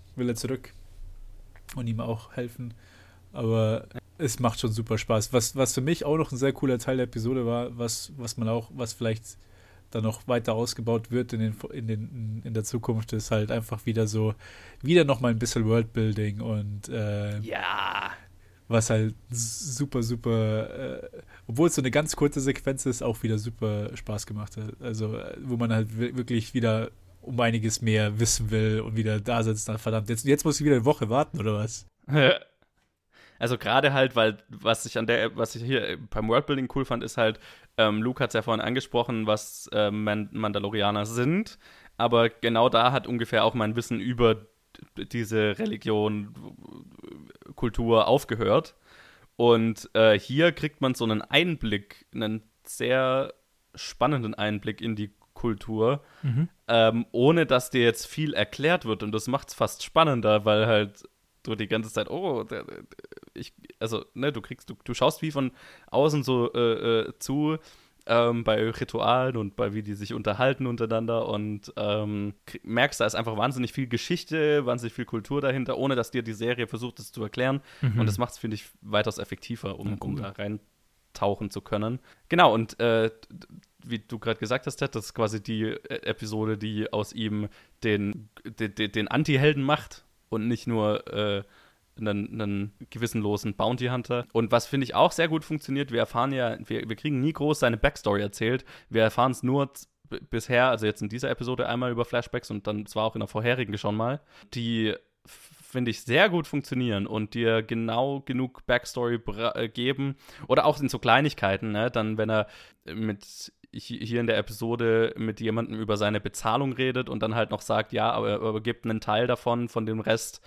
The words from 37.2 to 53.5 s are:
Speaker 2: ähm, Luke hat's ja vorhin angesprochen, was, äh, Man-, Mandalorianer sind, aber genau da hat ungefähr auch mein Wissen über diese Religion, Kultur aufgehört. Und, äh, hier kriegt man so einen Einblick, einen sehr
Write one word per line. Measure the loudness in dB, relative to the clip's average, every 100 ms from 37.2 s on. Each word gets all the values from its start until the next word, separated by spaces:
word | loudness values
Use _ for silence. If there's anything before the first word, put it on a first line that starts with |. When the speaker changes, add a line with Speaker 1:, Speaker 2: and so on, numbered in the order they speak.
| 0 0 -10 -20 _ 2
Speaker 2:
ähm, | 4 4
Luke | 0 0
hat's | 0
ja | 0
vorhin | 0 0
angesprochen, | 0 -4 0 0 0 0 0
was, | 0 -2 -14 -4
äh, | 0 2
Man-, | 0 0 -2 -4
Mandalorianer | -4 -2 -2 -2 0 2 0
sind, | -2 0 2 2 -2 -10 -20 -20 -14 0
aber | 4 6 4
genau | 2 2 4 6
da | 6 4
hat | 2 0
ungefähr | -4 0 4
auch | 4
mein | 2 0
Wissen | -2 -4 -4
über | -2 4 4 4 -4 _ _ -20 -18 -12
diese | -8 -6 -2 2 2 0
Religion, | -4 -4 0 2 2 0 -6 -12 -18 -18 -18 -18 -20 -20 -18 -18 -18 -20 -20 -4
Kultur | -2 0 6 6 8
aufgehört. | 4 2 0 4 4 2 _ _ -20 -20 _ _ 4
Und, | 6 6 4 -2 -2
äh, | 6 6 6
hier | 2 2 2
kriegt | 2 -6 -2
man | -2
so | 0
einen | 0 -2
Einblick, | 2 2 2 0 -2 -2 -4 -20 _
einen | -6 -4 -4 -10 _
sehr | -14 -4 0 2 2 0 -2 -8 _